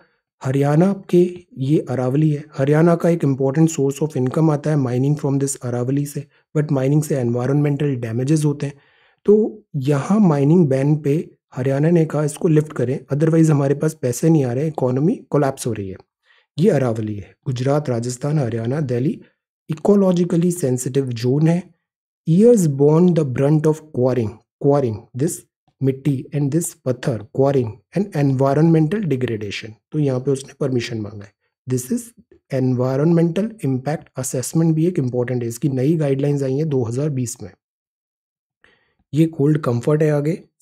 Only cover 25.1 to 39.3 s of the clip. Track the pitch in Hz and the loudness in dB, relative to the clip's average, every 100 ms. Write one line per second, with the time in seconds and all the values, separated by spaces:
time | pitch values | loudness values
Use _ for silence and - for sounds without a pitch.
25.1 | 123 160 - _ _ _ - 135 135 147 | -6 -6 -6 _ _ _ -4 -2 0 -2
26.1 | 131 - 147 143 156 175 - 123 123 - | -4 -4 -4 -2 -2 -4 -8 -6 -4 -4
27.1 | 110 107 - 135 135 113 - _ 175 202 | -6 -6 0 2 2 -2 -8 _ -6 -4
28.1 | 156 139 131 135 139 165 160 156 208 175 | 0 0 2 2 4 4 4 2 -2 -4
29.1 | 127 120 110 101 - 110 110 _ 156 143 | -2 -4 -6 -8 -10 -14 -20 _ -4 -2
30.1 | 127 131 135 - - 139 127 117 113 101 | -2 -2 -4 -6 -8 -4 -2 -4 -8 -10
31.1 | 104 101 _ _ _ - 127 - 240 - | -14 -20 _ _ _ -6 -6 -4 -6 -8
32.1 | _ _ _ - 135 127 123 127 135 160 | _ _ _ -8 -2 -2 0 -2 0 2
33.1 | 170 170 170 220 - 139 131 143 151 - | 4 2 0 -6 -6 -4 -4 -4 -8 -10
34.1 | - 127 131 - 160 165 156 170 180 127 | -10 -8 -6 -2 0 2 2 0 -2 -2
35.1 | 123 123 123 117 117 151 131 135 165 143 | -2 -2 -4 -6 -4 -4 0 0 0 0
36.1 | 135 143 143 135 135 156 131 113 123 156 | 0 0 -2 -2 -2 -2 -2 -2 -2 -4
37.1 | 131 117 - 98 _ _ _ _ _ _ | -4 -6 -8 -16 _ _ _ _ _ _
38.1 | _ _ _ _ _ _ _ _ _ - | _ _ _ _ _ _ _ _ _ -6
39.1 | 143 160 | 0 0